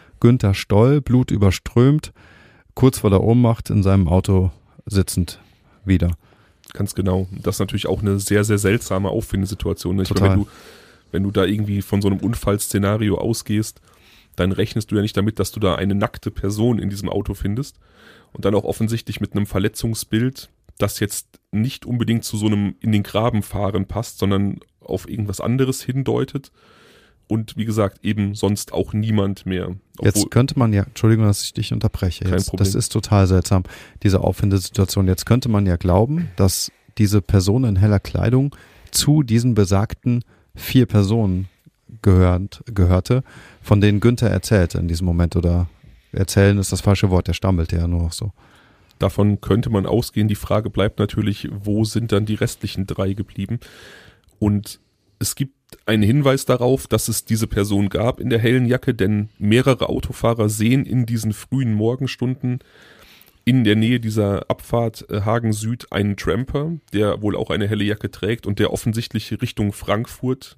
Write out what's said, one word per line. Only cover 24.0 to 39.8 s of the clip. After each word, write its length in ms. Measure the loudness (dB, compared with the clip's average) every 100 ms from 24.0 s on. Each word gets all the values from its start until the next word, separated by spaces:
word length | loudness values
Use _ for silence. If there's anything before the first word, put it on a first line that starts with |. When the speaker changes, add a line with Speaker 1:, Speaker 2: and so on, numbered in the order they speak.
| -8 -4
Speaker 2:
sondern 400 | -2 0 -2 -6 -14 _
auf 280 | -8 -8 -6
irgendwas 300 | -6 -6 -4
anderes 400 | -2 0 0 -4
hindeutet. 680 | -6 -4 -2 -2 -4 -8 -14 _ _ _ _ _ _ _ -6
Und 280 | -4 -4 -6
wie 80 | -4
gesagt, 400 | 0 -2 -2 -4
eben 300 | -2 -2 0
sonst 360 | -2 -2 -4
auch 220 | -4 -2
niemand 520 | -2 0 0 0 -4 -6
mehr. 300 | -6 -6 -10 _ -4
Speaker 1:
Jetzt 160 | 0 0
Speaker 2:
Obwohl 120 | 2
Speaker 1:
könnte 280 | 2 2 2
man 140 | 2
ja, 120 | 2
Entschuldigung, 420 | 0 0 2 4 4
dass 180 | 2
ich 100 | -4
dich 200 | -6 -4
unterbreche. 500 | -2 -2 -2 -4 -2
Speaker 2:
Kein 100 | -2
Speaker 1:
Jetzt, 160 | 0 0
Speaker 2:
Problem. 140 | 0 0
Speaker 1:
das 100 | 0
ist 140 | -2
total 380 | -2 2 4 6
seltsam, 360 | 4 2 0 -2 -10 -20 -2
diese 180 | 0 2
Auffindesituation. 840 | 2 0 0 0 0 -2 0 2 0
Jetzt 180 | 0 2
könnte 240 | 0 2
man 160 | 2 2
ja 100 | 0
glauben, 540 | 2 2 2 -2 -4 0
dass 340 | 0 0 -6 _ _ -2
diese 240 | 2 2
Person 440 | 2 2 2 0 2
in 100 | 2
heller 240 | 4 2
Kleidung 560 | 0 -2 2 2 0 -4 -20 -20 -8
zu 320 | -2 2 2
diesen 320 | 4 2 2 2
besagten 680 | 2 2